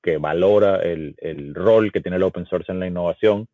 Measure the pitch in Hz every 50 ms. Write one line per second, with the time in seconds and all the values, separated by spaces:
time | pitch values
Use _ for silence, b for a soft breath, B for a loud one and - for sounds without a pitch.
0 | - 87 80 76 76 76 78 87 92 98 104 104 104 98 95 - - 85 85 80
1 | 78 71 - - - 82 78 73 71 71 71 82 90 110 113 110 107 101 - 98
2 | - 92 90 90 95 92 - 92 85 - 90 87 - - 92 92 92 90 87 87
3 | 87 85 82 - 107 107 101 104 113 -